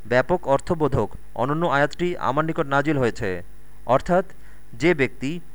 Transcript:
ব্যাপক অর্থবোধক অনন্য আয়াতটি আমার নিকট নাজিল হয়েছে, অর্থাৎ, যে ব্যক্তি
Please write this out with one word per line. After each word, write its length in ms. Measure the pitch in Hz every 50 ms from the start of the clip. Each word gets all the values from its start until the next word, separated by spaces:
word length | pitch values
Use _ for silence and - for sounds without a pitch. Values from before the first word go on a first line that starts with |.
| -
ব্যাপক 420 | 107 120 127 123 - 175 180 - 135
অর্থবোধক 640 | 135 135 - - 180 160 151 135 - 127 107 95 - - - - -
অনন্য 320 | - 117 135 147 160 175
আয়াতটি 500 | 165 135 139 147 147 - - 170 180 175
আমার 280 | - - 110 127 151 156
নিকট 220 | 160 160 165 160
নাজিল 320 | 139 139 139 143 151 156 139
হয়েছে, 440 | 127 113 - - 123 95 92 87 - - - - - - - - -
অর্থাৎ, 380 | - 123 139 - - 175 185 190 - - - - - - - - - -
যে 200 | 113 143 170 180
ব্যক্তি 460 | 143 131 120 - - 127 135 170 175 - - -